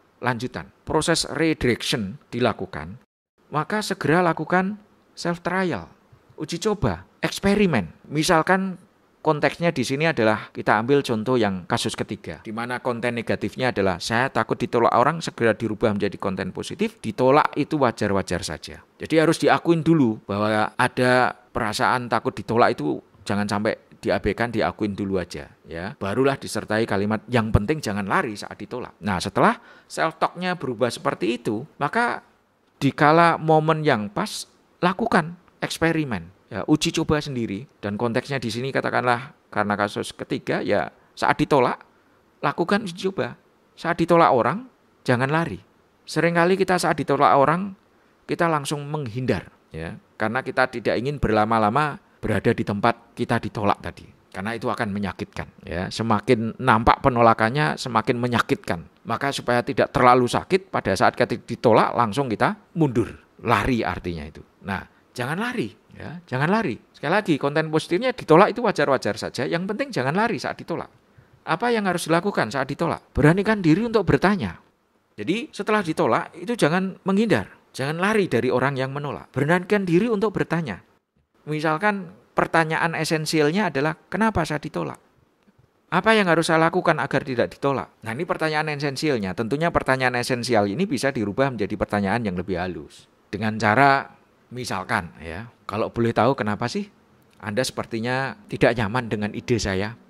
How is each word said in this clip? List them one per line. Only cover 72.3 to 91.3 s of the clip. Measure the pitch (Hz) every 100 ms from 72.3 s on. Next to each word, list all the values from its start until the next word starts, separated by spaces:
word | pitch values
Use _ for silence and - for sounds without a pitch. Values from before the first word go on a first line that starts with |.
| 196 120
saat | 135 135
ditolak? | 139 165 101 _
Beranikan | - 147 180 202 214
diri | 170 165 233
untuk | 220
bertanya. | 170 139 185 202 98 78 _ _ _ _ _
Jadi, | - 104 208 -
setelah | - 202 214 170
ditolak, | 156 143 131 -
itu | 165 180 240
jangan | 147 180 190 - 185
menghindar. | 196 226 131 90 - _ -
Jangan | 135 165
lari | 190 220 170
dari | 117 123
orang | 123 135
yang | 135 131
menolak. | 143 147 87 -
Beranikan | 127 143 180 180 208 190
diri | 165 240
untuk | 208 214
bertanya. | 170 143 165 147 87 _ _ _ _ _ _ 147
Misalkan | 151 160 156 208 202 175 - _
pertanyaan | - 175 165 160 160 165 160
esensialnya | 156 160 151 160 147 185 190
adalah, | 135 151 165 -
"Kenapa | 185 220 190 156
saya | 151
ditolak? | - 175 151 - _ _ _ _ _ _ _ _ -
Apa | 170 202 220
yang | 185
harus | 160 165
saya | 160
lakukan | 165 180 175 156
agar | 135 139
tidak | 139 120 90
ditolak?" | - 139 127 - _
Nah, | 107 117
ini | 180
pertanyaan | 175 160 151 156
esensialnya. | 143 147 131 156 127 92 90
Tentunya | 113 143 170
pertanyaan | 147 135 131 127 123
esensial | 120 123 117 113 101
ini | 107 202
bisa | 123 135
dirubah | 123 101